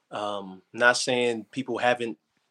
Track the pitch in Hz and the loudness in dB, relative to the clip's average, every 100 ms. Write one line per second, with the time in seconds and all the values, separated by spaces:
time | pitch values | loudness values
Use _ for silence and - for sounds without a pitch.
0 | _ 110 104 101 95 95 _ 113 120 120 | _ -8 -6 -6 -8 -14 _ 2 4 4
1 | - 123 120 117 104 - 131 110 120 120 | 2 2 2 -2 -6 -8 -6 0 2 2
2 | 117 - _ _ _ | -2 -8 _ _ _